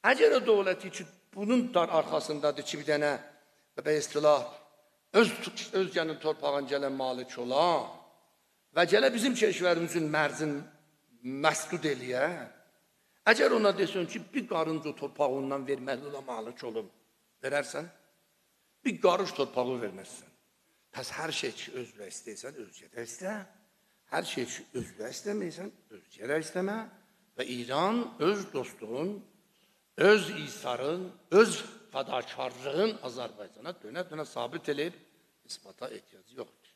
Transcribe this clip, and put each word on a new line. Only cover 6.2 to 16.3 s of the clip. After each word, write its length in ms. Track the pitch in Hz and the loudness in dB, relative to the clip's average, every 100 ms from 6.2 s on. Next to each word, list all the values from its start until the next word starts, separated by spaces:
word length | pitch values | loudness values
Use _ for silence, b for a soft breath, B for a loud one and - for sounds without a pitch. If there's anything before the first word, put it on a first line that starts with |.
| 156 151 147 143 135 | -2 0 0 0 0
gələn 280 | 139 139 135 | -2 -2 -2
malik 360 | 131 127 127 - | -2 -2 -8 -8
ola 480 | 123 135 170 160 104 - - _ _ _ _ _ _ 156 | 0 4 6 4 0 -10 -20 _ _ _ _ _ _ 2
və 100 | 170 | 6
gələ 260 | 202 262 | 6 6
bizim 220 | 240 254 226 | 4 0 4
keşvərimizin 720 | 214 175 180 170 165 170 156 | 2 4 2 2 2 0 2
mərdin 500 | 156 147 143 156 143 143 - _ _ _ _ | 2 2 0 -2 -2 -8 -20 _ _ _ _
məsdud 600 | 123 135 156 151 - 175 151 | -10 2 2 2 -4 -2 -2
eləyə, 400 | 131 127 123 147 170 117 - _ _ _ _ _ _ - | -2 -2 0 0 -2 -10 -18 _ _ _ _ _ _ 2
əgər 280 | 233 277 240 | 6 6 6
ona 180 | 208 185 | 4 4
desən 320 | 180 - 170 | 0 0 -4
ki, 120 | 226 - | -6 -6
bir 140 | 285 202 | -6 -2
qarınc 400 | 175 160 160 151 | -2 0 -2 -6
o 80 | - | -8
torpağı 440 | 143 - 143 135 | -8 0 0 0
ondan 260 | 135 139 131 | -2 -4 -4
verməli 420 | 135 127 127 143 | -6 -4 -6 -6
ola 120 | 143 | -12
malik 420 | 135 | -8